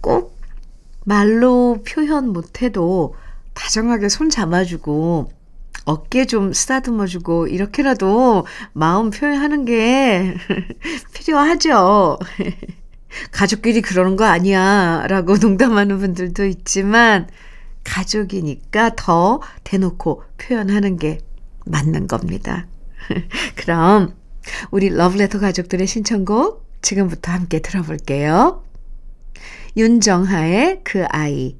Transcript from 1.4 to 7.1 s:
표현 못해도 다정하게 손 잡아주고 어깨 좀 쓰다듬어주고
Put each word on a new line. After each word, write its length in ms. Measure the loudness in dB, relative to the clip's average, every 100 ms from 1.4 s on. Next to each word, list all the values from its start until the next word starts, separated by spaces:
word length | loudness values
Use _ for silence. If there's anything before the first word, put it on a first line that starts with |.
| 4 6 4 0 -4
표현 420 | -4 0 0 0
못해도 840 | -4 -8 -4 -4 0 0 2 -2 -4 -14 -16 -16
다정하게 540 | -12 -4 -2 0 0 0
손 220 | 0 0
잡아주고 1000 | 0 0 0 0 -4 -4 0 0 0 -4 -12 -20 -20 -16 -10
어깨 420 | -4 -4 -2 0 2
좀 260 | 0 0
쓰다듬어주고 960 | -2 -2 -2 -2 -2 -2